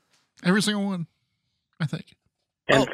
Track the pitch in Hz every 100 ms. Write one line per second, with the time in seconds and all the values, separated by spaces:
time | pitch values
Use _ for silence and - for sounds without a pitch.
0 | _ _ _ _ 175 202 208 208 196 185
1 | 160 _ _ _ _ _ _ - 156 -
2 | - _ _ _ _ _ - 135 135